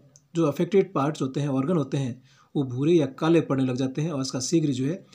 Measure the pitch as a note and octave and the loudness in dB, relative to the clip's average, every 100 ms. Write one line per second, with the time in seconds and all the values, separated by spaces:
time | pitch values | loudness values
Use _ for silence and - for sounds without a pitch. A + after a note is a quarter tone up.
0 | - _ _ E3 D#3 D#3 F3 G3 F#3 D3+ | -12 _ _ 0 0 0 2 2 2 0
1 | C#3+ D#3 C3+ D3 C#3+ C3 C#3 F3+ C3 C#3+ | 0 -2 -4 -2 -2 0 0 0 0 -2
2 | B2+ A#2 _ _ _ D#3 B2+ B2 D3 F3 | -4 -6 _ _ _ -4 -2 0 4 4
3 | C#3 - D#3+ E3 D#3 C3+ C3 B2 C3 D3+ | 2 0 2 2 2 0 0 0 -2 -2
4 | D#3+ C#3+ C3+ C3 - E3 D3+ A#2+ C3 G3 | -4 -4 -6 -6 -2 0 0 -2 -4 -6
5 | - | -12